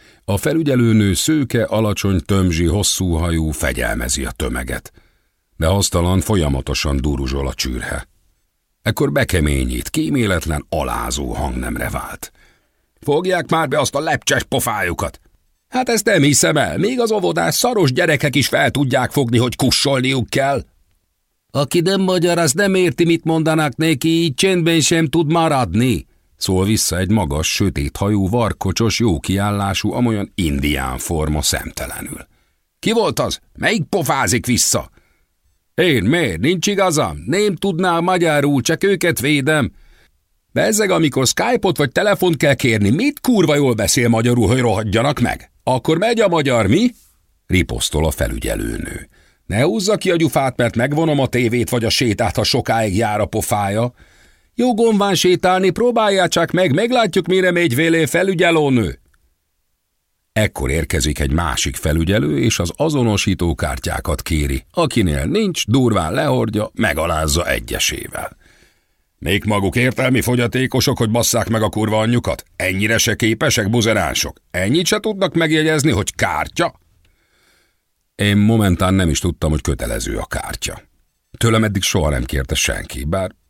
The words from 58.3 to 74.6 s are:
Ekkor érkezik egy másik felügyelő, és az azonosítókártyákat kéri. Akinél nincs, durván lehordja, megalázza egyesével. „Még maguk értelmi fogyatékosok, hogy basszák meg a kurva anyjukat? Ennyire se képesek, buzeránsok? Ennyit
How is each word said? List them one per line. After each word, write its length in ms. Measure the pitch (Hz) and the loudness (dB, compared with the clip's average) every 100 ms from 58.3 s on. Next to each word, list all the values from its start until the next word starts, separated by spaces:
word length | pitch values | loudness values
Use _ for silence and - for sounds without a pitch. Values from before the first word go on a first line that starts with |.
| 175 180 165 143 127 90 - _ _ _ _ _ _ _ _ _ _ _ _ _ | 2 2 4 2 2 0 -6 _ _ _ _ _ _ _ _ _ _ _ _ _
Ekkor 380 | - 107 - 65 | -2 -2 -2 -2
érkezik 480 | 76 76 78 76 76 | -2 -2 -2 -2 -2
egy 140 | 71 | 0
másik 440 | 80 85 65 - - | 0 -2 -4 -4 -4
felügyelő, 640 | 78 80 82 104 147 143 | -2 0 0 0 0 0
és 200 | 123 - | 0 -2
az 140 | 87 - | -4 -2
azonosítókártyákat 1500 | 160 147 117 101 - 90 87 78 78 71 90 82 - 80 | -2 0 2 2 0 0 0 -2 -4 -4 -6 -6 -4 -4
kéri. 420 | - 78 71 65 - | -2 -2 0 -4 -6
Akinél 540 | - 160 - 92 71 | -2 0 2 2 0
nincs, 420 | 78 190 208 - - | -2 0 -2 -2 0
durván 460 | 131 123 101 80 | 2 4 2 0
lehordja, 580 | 120 147 127 113 104 104 | -2 0 0 -2 -2 -4
megalázza 720 | - 107 76 82 80 78 78 87 | -2 -2 0 -2 0 0 0 -2
egyesével. 880 | 60 57 62 - 65 - - - - _ _ _ _ _ _ _ _ | -4 -4 -4 -4 -6 -10 -12 -12 -14 _ _ _ _ _ _ _ _
„Még 260 | 71 101 | -2 -2
maguk 320 | 107 104 98 123 | 0 0 0 0
értelmi 440 | 127 120 131 127 | 0 0 0 2
fogyatékosok, 800 | 120 123 120 127 131 131 139 120 | 2 0 0 -2 -2 0 0 0
hogy 120 | 110 | 0
basszák 380 | 117 113 120 104 | 0 0 0 0
meg 140 | 113 | 0
a 60 | 107 | 0
kurva 320 | 107 107 107 | 0 0 0
anyjukat? 440 | 110 120 107 - - - | 2 0 0 -6 -10 -6
Ennyire 420 | 95 95 107 113 | -4 -2 0 0
se 180 | 113 104 | 0 0
képesek, 540 | 113 110 156 - 101 | 0 0 0 0 0
buzeránsok? 720 | 117 110 107 78 60 - - _ | 2 2 2 0 -2 -6 -8 _
Ennyit 360 | 90 | -4